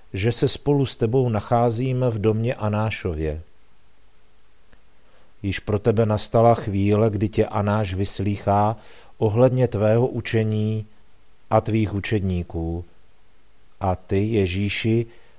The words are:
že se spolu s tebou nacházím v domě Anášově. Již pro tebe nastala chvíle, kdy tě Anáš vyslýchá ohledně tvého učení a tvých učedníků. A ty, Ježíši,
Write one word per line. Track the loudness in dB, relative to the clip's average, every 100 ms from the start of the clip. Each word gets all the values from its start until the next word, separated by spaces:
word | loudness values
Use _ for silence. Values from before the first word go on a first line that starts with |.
| -10
že | -2 0
se | 2 2
spolu | 2 2 0 0
s | 0
tebou | 0 2 2
nacházím | 0 0 2 2 0 -2 0 0
v | 0
domě | 0 0 -2 -2
Anášově. | -2 -2 -2 -4 -4 -2 -4 -4 -10 -18 -20 -20 -20 -20 -20 -20 -20 -20 -20 -20 -20 -20 -20 -20 -20 -20 -20 -8
Již | -6 -4
pro | -2 0
tebe | 2 2 2
nastala | 2 2 4 4 4
chvíle, | 0 0 2 2 2
kdy | 0 0
tě | 0 0
Anáš | 0 0 0 -2
vyslýchá | -2 -2 0 -2 -2 0 2 2 -2 -10 -20 -20 -4
ohledně | -2 4 4 4 0
tvého | 2 2 4 2
učení | -2 -2 0 0 0 -2 -4 -8 -16 -20 -20 -20 -20 0
a | 0
tvých | 2 0 0
učedníků. | -2 -2 -2 0 -2 -4 -6 -6 -6 -10 -18 -20 -20 -20 -20 -20 -20 -20 -6
A | -4 -4
ty, | -2 0 2
Ježíši, | 2 0 0 -2 -2 0 0 -2 -10 -20